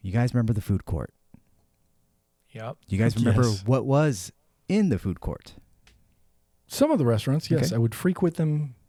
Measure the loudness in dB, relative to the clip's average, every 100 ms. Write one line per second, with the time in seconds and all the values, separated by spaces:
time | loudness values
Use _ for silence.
0 | -2 0 0 0 0 -2 0 -2 -2 -6
1 | -6 _ _ -20 _ _ _ _ _ _
2 | _ _ _ _ _ -14 -14 -14 -4 2
3 | 2 2 2 4 2 0 0 0 2 2
4 | 2 -2 -8 _ _ _ _ 0 2 0
5 | -2 -6 -6 -10 -14 -20 _ _ _ _
6 | _ _ _ _ _ _ _ 0 2 4
7 | 2 2 0 -2 0 0 0 0 0 0
8 | -2 0 -2 0 -2 -2 -4 -10